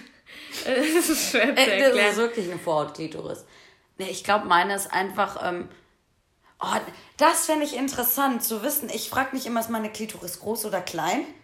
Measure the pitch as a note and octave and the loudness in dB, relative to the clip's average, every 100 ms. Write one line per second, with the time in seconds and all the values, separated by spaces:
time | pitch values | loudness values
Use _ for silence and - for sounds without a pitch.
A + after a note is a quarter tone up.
0 | - - - - - - - B3+ D4+ E4+ | -10 -20 -20 -20 -14 -8 -2 2 4 4
1 | D#4 D#4 - B3 A#3 B3 B3+ G3 C4+ G#3+ | 2 0 2 2 4 4 4 6 6 6
2 | G#3 G3+ A#3 A#3 F3 E3+ F3 D3+ D3 - | 4 2 0 0 -4 -4 0 0 0 -6
3 | D#3+ D#3+ - - - - - _ _ - | -8 -8 -10 -12 -14 -20 -20 _ _ -10
4 | F#3+ F#3+ - G#3 G#3 F3 F#3+ G3 - F#3 | -8 -6 0 0 6 4 4 0 -2 -2
5 | G3 G3+ F#3+ - F3+ F3 E3+ - _ _ | -2 -2 -2 -2 -4 -4 -8 -16 _ _
6 | _ _ _ _ _ _ - - - - | _ _ _ _ _ _ -4 -2 -4 -14
7 | - - D#4 E4 - D#4 D4 B3 C4+ B3+ | -20 4 4 4 2 0 0 -2 -4 -2
8 | G#3+ C4 C#4 A#3 - A3 B3+ C#4+ A3+ A3+ | 0 2 2 0 -2 -2 -2 -2 -4 -6
9 | - B3 C4+ C4 A3+ A#3 A3 A3+ G#3+ G#3+ | -4 -2 -2 -4 -4 -4 -2 -4 -4 -6
10 | G#3+ E3+ F3 - G3+ A3+ G#3+ F#3+ F3+ E3 | -8 -8 -12 -8 -6 -4 -2 -4 -4 -4
11 | D#3+ B3 - - | -2 -2 -4 -12